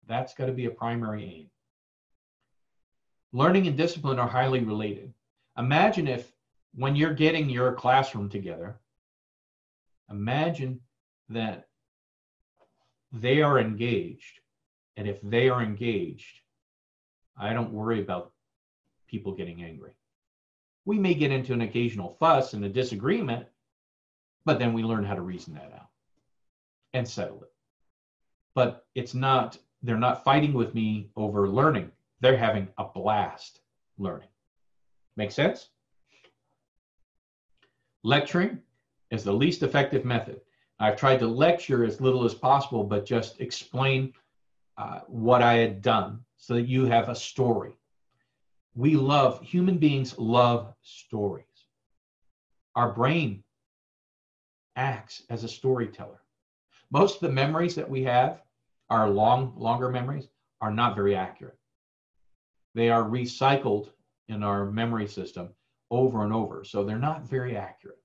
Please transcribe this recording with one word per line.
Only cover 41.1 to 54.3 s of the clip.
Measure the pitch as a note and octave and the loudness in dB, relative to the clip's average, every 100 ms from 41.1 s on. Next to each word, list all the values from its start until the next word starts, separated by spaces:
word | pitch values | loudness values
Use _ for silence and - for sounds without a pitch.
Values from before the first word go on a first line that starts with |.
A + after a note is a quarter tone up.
| B2+ | 4
to | A#2 | 2
lecture | A#2 D#3+ E3+ - B2+ | 2 4 2 0 0
as | A2+ - | 0 0
little | C3 B2+ | 0 2
as | A#2 | 0
possible, | - C3+ C#3 - A#2 | 0 2 2 2 -4
but | G2+ G#2 | -2 -2
just | G2+ A#2+ - - | 0 -2 -4 -10
explain, | A#2+ - - B2+ C3+ C3 C3+ - _ _ _ _ _ - | -10 -10 -10 -2 0 0 -2 -8 _ _ _ _ _ -12
uh, | G#2+ - - | -10 -10 -10
what | A#2 A2+ B2+ | -2 4 6
I | A#2+ | 8
had | A#2 A2+ G2 | 6 4 0
done | B2 A2 F#2+ A2 - _ | 0 2 0 -8 -16 _
so | - | -4
that | A#2+ A#2+ | -2 0
you | B2+ B2+ | 2 4
have | A#2 A2+ | 4 2
a | |
story. | A#2+ - - A#2+ G#2+ - - _ _ _ _ _ _ _ _ _ | -6 -10 -2 2 2 -2 -14 _ _ _ _ _ _ _ _ _
We | - C3+ D3+ | 0 4 4
love, | C3+ C#3+ B2+ - | 4 6 4 2
human | - F3 F#3 F3 | -4 0 2 4
beings | D3+ C3+ B2 - | 4 4 -2 -4
love | A2 A#2+ A#2+ A#2 G#2+ - | 2 4 6 4 -2 -16
stories. | - - - A2+ G2+ F#2 - _ _ _ _ _ _ _ _ _ _ _ _ | -20 -20 -10 -4 -4 -4 -14 _ _ _ _ _ _ _ _ _ _ _ _
Our | - A#2+ | -2 -2
brain | G#2 B2+ E3 C#3 G2 _ _ _ _ _ _ _ _ _ | 2 2 2 0 -6 _ _ _ _ _ _ _ _ _